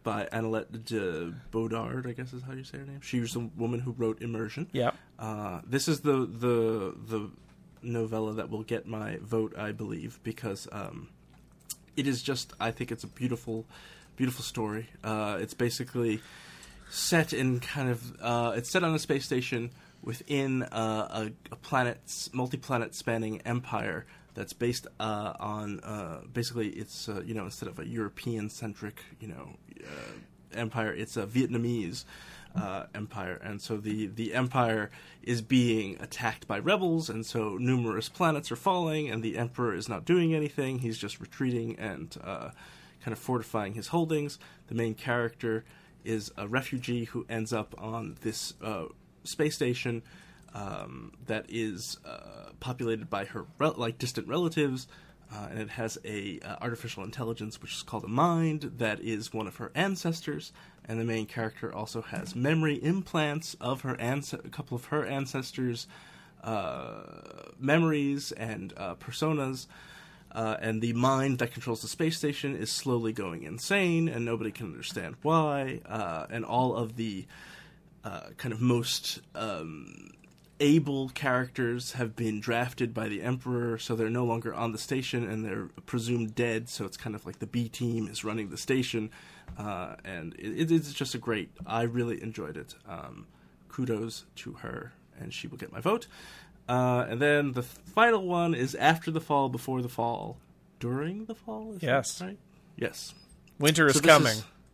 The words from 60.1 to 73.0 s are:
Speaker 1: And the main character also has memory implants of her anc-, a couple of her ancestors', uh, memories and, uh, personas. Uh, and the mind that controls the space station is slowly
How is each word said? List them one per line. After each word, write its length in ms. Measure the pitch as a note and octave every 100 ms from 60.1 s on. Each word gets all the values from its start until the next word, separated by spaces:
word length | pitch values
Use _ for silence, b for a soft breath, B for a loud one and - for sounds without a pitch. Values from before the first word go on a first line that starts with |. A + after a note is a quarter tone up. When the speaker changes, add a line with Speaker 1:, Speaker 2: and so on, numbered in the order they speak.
| E3 - D3+ - - b b -
Speaker 1:
And 120 | A2+
the 60 |
main 220 | A#2 A2+ G#2+
character 460 | - A2+ - A#2
also 300 | - A2 A#2
has 320 | - - F#2+
memory 480 | F#2 C3+ D#3+ D#3 D3
implants 720 | D3 F#3+ F3 E3 D3+ D3 - -
of 220 | B2 C3
her 120 | C3+ B2
anc-, 360 | A#2 C#3 C#3
a 160 | - -
couple 260 | - B2+
of 120 | B2 -
her 180 | D3+ A#2+
ancestors', 800 | C#3 C3 C3+ C3 - B2+ A#2 - b b b b b
uh, 600 | - A2 F2 C2 B1+ G#1+ G1+ G1+ G1+ - G1+ -
memories 720 | C3 D#3 E3 D3+ C#3+ C#3 -
and, 400 | - A2 G#2+ G2 -
uh, 180 | F#2+ F2
personas. 720 | - A#2+ D#3 D#3 C3 C3 - b b b b b b
Uh, 240 | - A2 G#2+
and 200 | A2 A2
the 120 | A#2
mind 460 | A#2 B2+ C3+ C3+ B2+
that 140 | A#2+
controls 300 | - B2 A2+
the 60 | A2+
space 280 | - D#3+ D#3+
station 400 | D3 C#3+ C#3+ A#2
is 140 | G#2+
slowly 420 | - C3+ A#2+